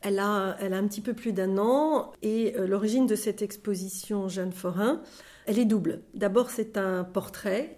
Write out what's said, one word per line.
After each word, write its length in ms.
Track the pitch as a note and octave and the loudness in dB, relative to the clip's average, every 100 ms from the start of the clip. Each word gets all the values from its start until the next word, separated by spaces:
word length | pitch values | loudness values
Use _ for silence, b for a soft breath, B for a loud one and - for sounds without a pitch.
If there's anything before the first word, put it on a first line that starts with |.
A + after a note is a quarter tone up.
elle 180 | G3+ G3 | -2 0
a, 360 | G3+ G#3 F#3+ - | 2 2 0 -2
elle 120 | G3 | -2
a 40 | F#3+ | 0
un 100 | G3+ | -2
petit 140 | G3+ | -2
peu 120 | G#3+ | -4
plus 200 | A3+ A#3 | -4 -2
d'un 240 | F#3+ F#3 F#3+ | 0 0 2
an 560 | G#3+ C4+ D#4 D4 - - | 4 4 4 2 0 -4
et, 340 | G#3+ A3 A3+ A#3 | -2 0 0 0
euh, 120 | F#3+ | 0
l'origine 380 | G3 G#3+ A#3+ B3+ | 2 2 4 4
de 100 | G#3+ | 2
cette 260 | A3 G3+ | 0 -2
exposition 880 | G#3 - - F#3+ F#3+ - - G#3 F#3+ | -4 -6 -4 -4 -4 -8 -4 -4 -2
Jeanne 240 | F#3+ F3+ | -2 -4
Forin, 480 | F3+ F3+ F3 G#3+ D#4+ B B B B - | -4 -4 0 2 0 B B B B -2
elle 140 | G#3+ | 2
est 60 | A#3 | 4
double. 380 | G#3+ E3 - - | 2 0 -4 -8
D'abord, 380 | - G3+ G3+ A#3+ | -2 2 2 2
c'est 260 | - A3 G#3 | 0 -4 -2
un 260 | F#3+ F#3 | 0 0
portrait, 720 | F3+ F#3+ F#3 - G#3 G3+ D#4 | -2 -4 -6 -6 -2 -2 -2